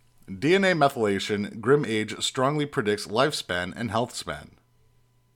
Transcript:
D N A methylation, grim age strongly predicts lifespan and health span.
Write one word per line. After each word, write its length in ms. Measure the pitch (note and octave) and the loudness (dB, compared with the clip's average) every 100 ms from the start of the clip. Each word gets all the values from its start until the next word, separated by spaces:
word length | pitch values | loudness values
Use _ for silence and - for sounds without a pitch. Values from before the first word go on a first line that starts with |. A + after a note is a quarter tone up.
| _ _ - | _ _ -16
D 280 | F#2+ C3 F#3+ | -4 2 4
N 80 | |
A 80 | G3 | 4
methylation, 880 | F3 C#3+ B2+ G#2 G2 - G#2 G#2 - | 4 4 4 2 2 0 -4 -4 -2
grim 240 | A#2 D3 | 4 4
age 360 | G#2+ A2 G#2+ - | 4 -2 -2 -4
strongly 460 | - - C3 D3+ C#3+ | -4 0 0 0 -2
predicts 400 | - G#2 G#2 - | -2 0 -2 -2
lifespan 680 | G#2+ D3 C#3+ - F2+ F#2 - | 0 0 0 -4 -4 -4 -6
and 160 | A#2 | -2
health 200 | A2+ A#2+ | -2 -2
span. 440 | - - D2 C2+ - _ _ _ _ _ _ _ | -6 -10 -10 -14 -20 _ _ _ _ _ _ _